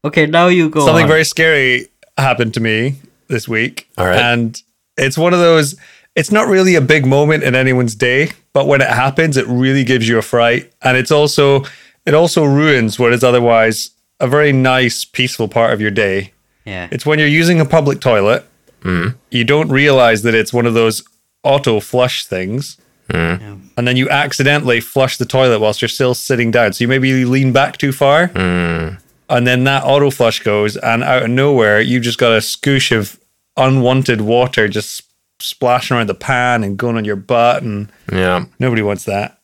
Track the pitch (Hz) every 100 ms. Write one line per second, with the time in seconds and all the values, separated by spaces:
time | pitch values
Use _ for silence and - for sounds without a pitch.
0 | - 165 151 165 180 180 160 156 147 160
1 | 151 160 156 - 160 151 131 123 - _
2 | _ - 135 123 117 113 113 110 127 139
3 | - _ _ 117 107 110 110 - _ -
4 | 92 92 120 120 113 113 _ _ _ -
5 | 135 135 170 175 170 165 143 180 - -
6 | _ - 151 208 220 190 185 170 131 151
7 | 131 135 151 156 135 127 131 127 120 107
8 | 123 127 156 - _ 143 139 143 123 117
9 | 131 139 160 135 120 123 131 135 123 127
10 | 113 117 104 120 117 120 - _ 131 127
11 | - 151 151 - 139 139 139 - - _
12 | - 147 170 - 147 139 156 135 113 -
13 | 120 120 127 123 120 113 113 110 - _
14 | _ _ 135 147 151 135 131 131 127 -
15 | - - 127 - 107 117 113 113 107 101
16 | 104 95 98 _ _ _ - 92 87 123
17 | 147 151 151 151 165 170 147 165 143 117
18 | 131 110 101 120 - _ _ _ 92 90
19 | 92 123 _ 120 117 147 156 135 143 135
20 | 120 110 113 113 107 123 120 117 113 110
21 | - _ _ _ 139 139 139 110 - 123
22 | 127 - - 92 92 120 143 - _ _
23 | _ 82 85 92 107 101 - - 123 127
24 | 131 143 139 - 139 147 135 117 - -
25 | 131 - 120 131 131 110 107 107 120 -
26 | 127 123 - 127 117 117 110 95 120 131
27 | 131 131 123 131 131 135 139 - 139 131
28 | 139 147 175 - 92 90 87 82 80 92
29 | _ _ _ 123 123 127 131 139 131 139
30 | 143 131 117 - - 104 104 104 120 113
31 | 127 127 120 123 143 135 107 104 113 123
32 | 117 113 120 113 - - - 139 - 113
33 | 98 - _ _ _ - 131 135 123 131
34 | 135 113 107 117 127 - 107 98 - -
35 | _ _ _ _ - - 127 123 - 123
36 | 107 95 - 127 123 120 101 98 120 113
37 | 104 101 95 120 117 117 120 104 104 _
38 | - 95 92 90 90 _ 127 113 101 101
39 | - 101 - _